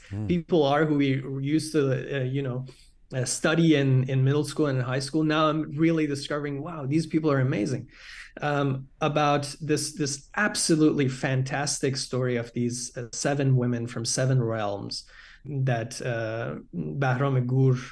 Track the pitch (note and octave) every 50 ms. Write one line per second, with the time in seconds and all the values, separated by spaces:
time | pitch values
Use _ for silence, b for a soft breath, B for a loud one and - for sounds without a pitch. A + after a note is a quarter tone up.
0 | B B G2+ G2+ G#2+ G#2 F3 F3 D#3+ - F#3+ E3 D3 C#3 C#3+ D3 D#3+ D3+ D3+ C#3+
1 | C#3+ C#3 C3 C3+ C3+ C#3+ C3+ C3+ C#3 C#3 D3 D#3 - - - D#3 C#3 C3+ C3 B2+
2 | B2+ - C#3 C#3 B2+ B2+ C3 C#3 C#3 C3 A#2+ B2+ C3 C3 B B B B B _
3 | _ _ - C3 A#2+ - - - - E3 D#3 E3 E3+ D#3+ D3+ C#3 C#3 C3+ C3 C3
4 | B2+ C3 C3+ C3 C3 C3+ C#3+ D3 D3 C3+ - - D3+ D3 C3+ C3 A#2+ B2 B2+ C#3
5 | C3+ - - D#3 D#3 D#3 D3+ D#3 D#3 D#3 D3+ D#3 D3+ D#3 D3+ D3 E3 E3 E3 D#3+
6 | D#3 D3 C#3 C3 - - D3+ D3+ C#3+ D3 C#3+ C#3 C#3+ E3+ E3+ D#3+ C#3 C3+ C#3+ D#3+
7 | D#3+ - - D#3 D#3 D#3 C#3 C3+ C3 B2+ D3+ G3 G#3 E3 B2+ C3+ A2+ B B B
8 | B B B B B B B - - D3 D3 C#3+ C#3+ C#3 C3+ C3+ C3+ - - _
9 | D#3 D3+ D3 D3+ D3+ D3 C#3+ D3 C#3 - - - E3 D3 D#3 D3 D3+ - - -
10 | D3+ C3+ - - - - - - G#3 G#3 - - - - E3+ D#3 D#3 D3+ - D3
11 | C#3+ B2+ C3 - - C#3+ C3 C3 C3 C3+ - C3+ C#3+ C#3 - - - C#3 C3 C3+
12 | - - - B2 B2+ B2+ B2 A#2 A#2 - - A#2+ A#2+ A#2+ A#2+ - - - - C#3+
13 | A#2+ A2+ - - - C#3+ C#3+ C#3 C#3 C3+ C3 B2+ A#2+ B2 B2 A#2 A#2 A#2 - -
14 | A#2 A#2 - - C3 C3 C3 C3 A#2 A2+ A2+ A2 G#2+ G2+ G2+ G2+ A2+ A#2 - -
15 | - B B B B B B B B B2+ D3 C3+ C3+ C3 B2 A#2 A2 A2 - -
16 | - B2+ A#2+ A2+ A2+ A2 A2 A2+ A#2 C3 D3+ - - - - F3 D#3 D3+ D3+ C#3+
17 | C3+ C3 B2+ B2 C#3 C#3 C3+ C3 B2 A#2+ B2+ C3+ C3+ C3 B2+ B2+ - -